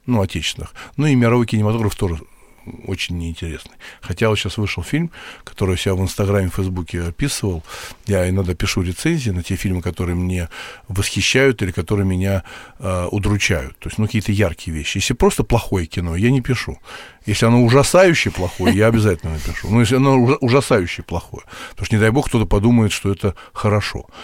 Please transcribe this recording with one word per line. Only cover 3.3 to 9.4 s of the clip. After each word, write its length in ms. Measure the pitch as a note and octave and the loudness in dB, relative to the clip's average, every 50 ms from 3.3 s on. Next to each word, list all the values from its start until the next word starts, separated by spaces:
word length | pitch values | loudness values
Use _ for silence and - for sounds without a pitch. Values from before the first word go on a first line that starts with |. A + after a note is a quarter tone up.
| D#2+ - E2+ E2 D2 C2+ - - - - - - - - | -8 -8 -8 -10 -10 -10 -14 -18 -20 -20 -20 -20 -20 -16
Хотя 280 | - - F2 - A#2 A2 | -10 -8 -4 0 0 0
вот 80 | G#2+ | 0
щас 200 | G#2 - - - | 0 -2 -4 -4
вышел 260 | - G#2 G2 - - F2 | -4 -4 -4 -4 -6 -6
фильм, 260 | - - D3+ E3+ E3+ - - - - - - - | -4 -2 -2 -2 -4 -6 -12 -20 -20 -20 -20 -20
который 320 | - - - G#2 F#2 F#2 F2 - | -14 -6 -4 -2 -2 0 0 0
я 100 | G2+ F#2+ | -2 0
в 60 | F#2 | 0
Инстаграме, 480 | F#2+ F#2+ - - G#2 G2 G2+ G2+ F#2+ F2+ | -2 -2 -2 -2 0 2 2 2 0 0
в 60 | - | -2
Фейсбуке 460 | - F#2+ F#2+ F#2 F2+ E2 - - F2 | -2 -4 -2 -4 -6 -6 -6 -6 -6
описывал. 640 | E2+ E2+ E2+ - C#3+ C#3+ - - - G2+ F2 E2 - - - - - - - - - | -6 -6 -4 -4 -4 -4 -4 -4 -4 -4 -4 -4 -8 -12 -16 -14 -14 -16 -18 -12 -4
Я 240 | - G2+ F#2+ F2+ F#2 | -2 0 2 2 2
иногда 240 | F#2 G2 F#2+ F2 F2+ | 2 0 0 0 -2
пишу 300 | - - F#2+ - G#2 F2+ | -2 -2 -2 -2 -2 -2
рецензии 480 | F2+ F#2 - - D#3 E3+ D#3+ B2 A2+ | -2 -4 -2 -2 0 0 0 -2 -2
на 100 | F2+ F2 | -2 -4